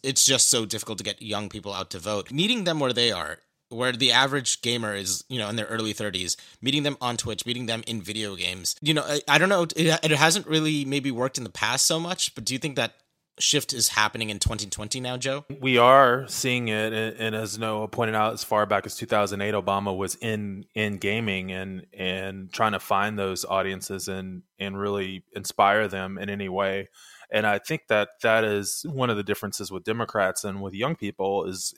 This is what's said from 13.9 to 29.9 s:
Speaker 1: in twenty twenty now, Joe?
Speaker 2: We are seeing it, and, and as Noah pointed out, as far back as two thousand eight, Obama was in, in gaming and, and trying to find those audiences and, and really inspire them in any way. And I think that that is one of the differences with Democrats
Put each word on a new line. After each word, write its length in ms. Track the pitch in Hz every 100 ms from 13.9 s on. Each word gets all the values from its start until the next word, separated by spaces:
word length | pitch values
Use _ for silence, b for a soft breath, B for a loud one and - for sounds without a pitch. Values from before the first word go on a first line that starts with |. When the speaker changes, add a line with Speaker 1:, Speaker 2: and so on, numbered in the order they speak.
| - 107 - 110
Speaker 1:
in 80 | 101
twenty 300 | - 110 107
twenty 320 | - 104 131
now, 180 | 127 127
Joe? 260 | 127 139 143 143
Speaker 2:
We 200 | 131 123
are 480 | 120 135 131 123 135
seeing 400 | - 131 123 117
it, 260 | 107 110
and, 220 | 110 110 110
and 180 | 110 110
as 220 | 110 104
Noah 300 | 113 107 107
pointed 260 | - 113
out, 200 | 110 107
as 100 | 113
far 240 | - 107 104
back 180 | 101 101
as 100 | -
two 120 | 113
thousand 340 | 107 101 98
eight, 140 | 101 104
Obama 420 | 95 98 101 95
was 160 | 95
in, 520 | - 117 107 104 98 - -
in 220 | 107 98
gaming 540 | 98 107 113 95 92
and, 360 | 92 95 92 87 -
and 560 | 92 92 95 95 95
trying 200 | - 110
to 60 | 98
find 380 | - 98 104 107
those 260 | 98 92
audiences 640 | - 95 95 95 - 98 95
and, 360 | 95 95 92 - -
and 200 | 98 98
really 440 | 101 101 - 95 - 104
inspire 520 | 98 - 98 104 107
them 320 | 95 95 95
in 100 | 101
any 180 | 101 98
way. 420 | 92 98 98 95 B B B B
And 160 | 107 107
I 100 | 104
think 300 | - 156 -
that 220 | 107 104 -
that 220 | 117 113
is 420 | 110 104 98 - 147
one 220 | 139 123
of 80 | 107
the 60 |
differences 480 | 101 101 104 - 98
with 120 | 95
Democrats 600 | 90